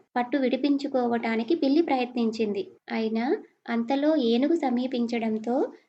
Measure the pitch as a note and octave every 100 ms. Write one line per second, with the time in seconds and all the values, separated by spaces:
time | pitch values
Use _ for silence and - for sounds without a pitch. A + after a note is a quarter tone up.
0 | _ A#3+ A#3+ C#4+ B3 B3+ C#4+ C#4 C#4+ B3+
1 | A#3+ A#3 A#3 A3+ A#3 E4+ C4+ D4+ E4+ C4
2 | B3 B3 A3+ A3 G#3 G3 - - - A3+
3 | A3 A3 B3+ G#4+ - _ - A#3 A#3 C#4
4 | D4+ D#4 A#3 A#3 D4 E4+ C4+ A#3+ B3+ B3
5 | A#3 A#3 A3 G#3+ A3 C4 A#4 -